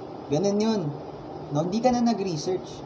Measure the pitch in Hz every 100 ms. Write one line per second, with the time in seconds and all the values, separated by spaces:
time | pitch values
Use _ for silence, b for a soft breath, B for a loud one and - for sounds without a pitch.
0 | - - - 143 196 202 220 214 151 143
1 | - - - - - 143 175 214 254 240
2 | 233 202 190 156 185 185 - -